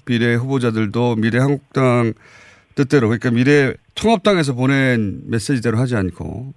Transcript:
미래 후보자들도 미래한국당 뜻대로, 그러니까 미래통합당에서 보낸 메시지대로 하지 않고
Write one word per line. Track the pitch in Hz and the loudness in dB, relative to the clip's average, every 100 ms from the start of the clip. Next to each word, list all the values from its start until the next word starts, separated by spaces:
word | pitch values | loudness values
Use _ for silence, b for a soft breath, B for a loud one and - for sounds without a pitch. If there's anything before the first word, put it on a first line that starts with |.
| - | -2
미래 | 120 117 117 | 0 0 0
후보자들도 | 131 135 120 110 110 110 120 113 | -2 -2 0 -2 -2 -2 -2 0
미래한국당 | 110 123 135 139 _ 139 131 123 117 - b b b b b - | 0 0 0 -2 _ 0 2 2 0 -4 b b b b b -4
뜻대로, | 131 147 113 | 2 2 2
그러니까 | 117 127 | 0 0
미래통합당에서 | 117 127 147 135 - _ - 214 220 214 190 143 | 2 4 4 2 -4 _ -2 0 2 2 2 0
보낸 | 123 131 139 131 117 104 123 - | 0 0 2 2 0 -2 -6 -6
메시지대로 | 117 - 135 117 110 | -4 -2 -2 0 0
하지 | 131 117 | 0 -2
않고 | 92 - 80 113 135 | -2 -6 -12 -12 -14